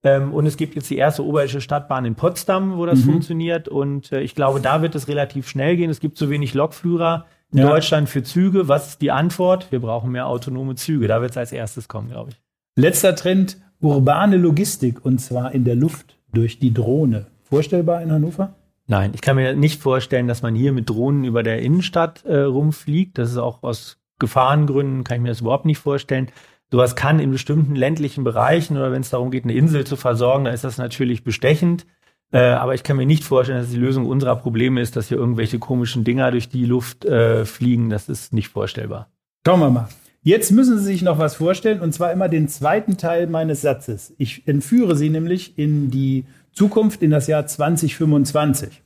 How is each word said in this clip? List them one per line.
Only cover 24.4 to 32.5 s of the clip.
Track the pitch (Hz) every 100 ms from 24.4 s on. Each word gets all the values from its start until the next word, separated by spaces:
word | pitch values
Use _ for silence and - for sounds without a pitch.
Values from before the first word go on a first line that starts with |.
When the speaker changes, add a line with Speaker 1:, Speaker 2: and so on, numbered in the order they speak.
| 127 147 147 135 139 135
Speaker 1:
kann | 120 123
ich |
mir | 120
das | 117
überhaupt | 113 139
nicht | 156 147
vorstellen. | - 139 - 131 127 - - _ _
Sowas | 123 123 120
kann | 135 156
in | 139
bestimmten | 131 - 151 143 143
ländlichen | 131 160 147 -
Bereichen | 123 113 117 170 165 143
oder | 135
wenn's | 127 127
darum | 127 127
geht, | 127
eine | 120
Insel | 113 160 151 135
zu | 139
versorgen, | 127 113 123 135 131
da |
ist | 120
das | 131 117
natürlich | 123 - 127 117
bestechend. | - 107 127 156 175 175 - _ _ _ _
Äh, | 127
aber | 123